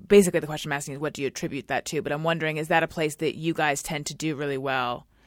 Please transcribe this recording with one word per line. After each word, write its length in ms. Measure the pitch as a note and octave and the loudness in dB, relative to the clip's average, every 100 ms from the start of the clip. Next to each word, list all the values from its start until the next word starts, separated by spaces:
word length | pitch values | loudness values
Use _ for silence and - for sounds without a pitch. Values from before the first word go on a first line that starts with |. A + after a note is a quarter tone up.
| - | 8
basically 320 | G3+ F#3 E3 | 8 8 2
the 80 | D3 | -2
question 240 | D#3 D#3 | -8 -4
I'm 60 | C#3+ | -4
asking 180 | D3 | -4
is, 60 | C#3 | -6
what 120 | D3+ | -6
do 100 | - | -2
you 60 | C3+ | -4
attribute 380 | - E3+ C#3 - | -4 -6 -6 -4
that 180 | C3 - | -4 -2
to? 140 | D#3 | -4
But 120 | - | -2
I'm 100 | D3 | -2
wondering, 340 | D#3+ E3 D#3 D#3 | 0 0 -2 -4
is 120 | D#3+ | 2
that 160 | E3 | 2
a 40 | E3 | 2
place 280 | - D3+ - | -2 -2 0
that 180 | D#3 - | -2 -2
you 160 | D#3+ | -2
guys 300 | D#3+ D3+ C#3 | 0 0 0
tend 240 | - D3+ D3 | -4 -6 -6
to 80 | |
do 220 | D3 D#3 C#3 | -6 -4 -4
really 220 | D3 C3+ | -4 -4
well 500 | C3+ C3 B2 A#2+ - _ | -2 -2 -2 -4 -10 _